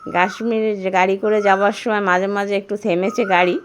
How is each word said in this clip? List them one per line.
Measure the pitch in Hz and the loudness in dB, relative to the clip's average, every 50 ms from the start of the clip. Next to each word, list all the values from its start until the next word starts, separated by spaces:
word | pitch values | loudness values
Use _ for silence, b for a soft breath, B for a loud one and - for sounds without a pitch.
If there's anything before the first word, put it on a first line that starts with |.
| - - - | -14 -6 0
কাশ্মীর | 175 180 202 - - 220 233 226 220 220 220 208 196 185 190 | 0 0 0 -2 -6 -4 -2 -2 0 0 -2 -2 -2 -4 -2
গাড়ি | 190 185 185 196 196 | 2 2 2 2 2
করে | 196 220 214 214 214 202 | 0 0 0 0 2 4
যাবার | 202 190 196 202 202 208 | 2 2 4 2 0 0
সময় | - - 247 214 208 | -2 -4 -2 -2 0
মাঝে | 202 190 180 180 190 | 2 2 2 2 0
মাঝে | 196 202 202 202 202 202 | -2 -2 -4 -4 -2 -2
একটু | 196 196 - 208 | -4 -4 -4 -8
থেমেছে | 202 - 214 170 175 185 208 214 - 226 | -6 -2 -2 0 0 0 -2 -2 -2 -2
গাড়ি, | 190 185 175 180 180 175 359 - | 2 2 2 2 2 0 -2 -6